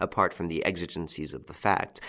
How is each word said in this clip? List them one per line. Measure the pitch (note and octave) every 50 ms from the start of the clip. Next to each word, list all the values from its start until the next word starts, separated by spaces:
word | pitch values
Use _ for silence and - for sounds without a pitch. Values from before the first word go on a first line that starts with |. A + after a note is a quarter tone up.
apart | F#2 - - - F#2+ F2+
from | - - E2+ E2+
the | E2 D#2+ -
exigencies | - G2 E2+ F2 E2 - F2 E2+ D#2 - - D#2 D2 -
of | - -
the | - -
facts, | - - G#2 G2 - - - - - -